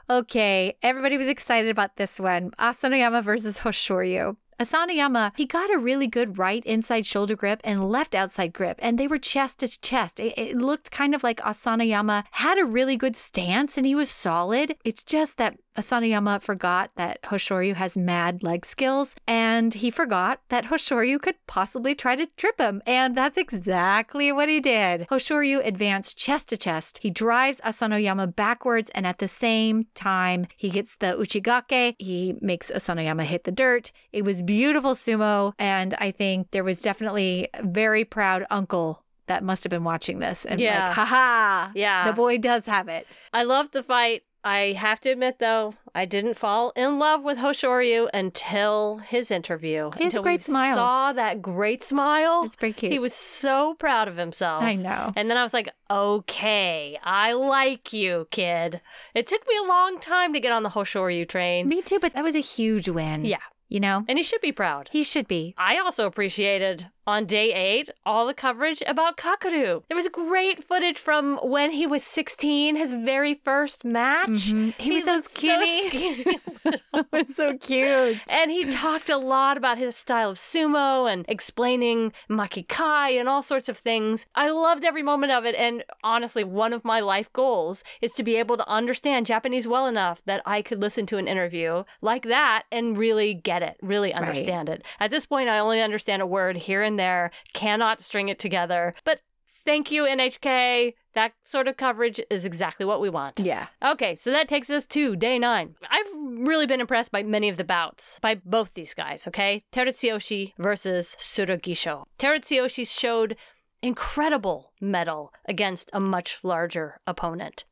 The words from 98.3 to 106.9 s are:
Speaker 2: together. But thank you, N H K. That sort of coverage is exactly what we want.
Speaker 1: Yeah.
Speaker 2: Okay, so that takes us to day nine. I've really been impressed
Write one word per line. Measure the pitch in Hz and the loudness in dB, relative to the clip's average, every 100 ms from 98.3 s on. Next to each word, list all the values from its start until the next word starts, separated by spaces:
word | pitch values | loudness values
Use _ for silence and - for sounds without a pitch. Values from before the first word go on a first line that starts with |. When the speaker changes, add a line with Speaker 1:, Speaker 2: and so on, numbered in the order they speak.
| 190 | -2
Speaker 2:
together. | 202 180 175 175 175 - | -2 -2 0 0 -2 -2
But | 320 - _ _ - | -2 -2 _ _ -20
thank | - 302 302 294 | -6 0 0 0
you, | 302 277 | 0 2
N | 269 | 2
H | 254 - | 0 0
K. | 277 254 247 240 240 - _ | 0 2 4 2 0 -4 _
That | 220 226 - | 0 0 -2
sort | - 277 262 | -4 -2 0
of | 262 | 0
coverage | 262 226 240 202 - | -2 0 -2 -2 -4
is | 196 | -4
exactly | 180 165 175 - | -2 -4 -4 -2
what | 196 214 | -2 0
we | 202 | -2
want. | 160 139 - | -4 -4 -2
Speaker 1:
Yeah. | 185 110 - - | -2 -2 -6 -2
Speaker 2:
Okay, | 277 302 208 165 | 0 2 -2 -2
so | 247 | 0
that | 294 311 | 0 2
takes | 285 247 | -2 -2
us | 294 - | -4 -2
to | 302 277 180 | 0 0 0
day | 226 247 | 0 2
nine. | 240 214 165 - 165 | 2 0 -2 -10 -2
I've | 320 403 | -2 0
really | 311 277 233 262 320 269 | -8 -10 -4 0 2 2
been | 254 | 0
impressed | 240 | 0